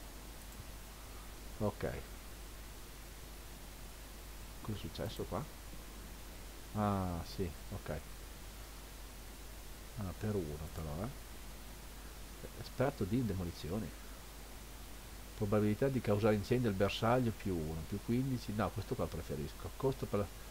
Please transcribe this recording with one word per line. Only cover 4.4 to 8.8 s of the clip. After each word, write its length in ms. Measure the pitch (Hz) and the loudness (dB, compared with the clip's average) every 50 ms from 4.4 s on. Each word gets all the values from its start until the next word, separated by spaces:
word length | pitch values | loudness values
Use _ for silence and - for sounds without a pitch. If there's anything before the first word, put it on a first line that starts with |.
| - - - - | -8 -8 -8 -6
Cosa 160 | - - 104 92 | -4 -2 -2 -2
è 20 | |
successo 440 | - 78 - - 80 110 - - 104 | -2 -4 -2 -2 -2 -2 0 -2 -2
qua? 200 | - 87 101 156 - - - - - - - - - - - - - - - - - - - - - - - - - - | 0 0 -2 -2 -2 -6 -10 -8 -8 -8 -8 -8 -8 -8 -8 -8 -8 -8 -8 -8 -8 -8 -8 -8 -8 -8 -10 -8 -2 2
Ah, 440 | 104 104 104 101 95 92 90 87 85 82 - - | 4 6 6 6 6 4 2 2 0 -2 -2 -2
sì, 140 | - 95 85 - - - - | 0 0 0 -2 -6 -6 -6
ok. 280 | 101 87 - - 82 76 - - - - - - - - - - - - - - - - | -6 -4 -2 -2 -2 -2 -4 -6 -10 -10 -10 -10 -10 -10 -10 -10 -10 -10 -10 -10 -10 -10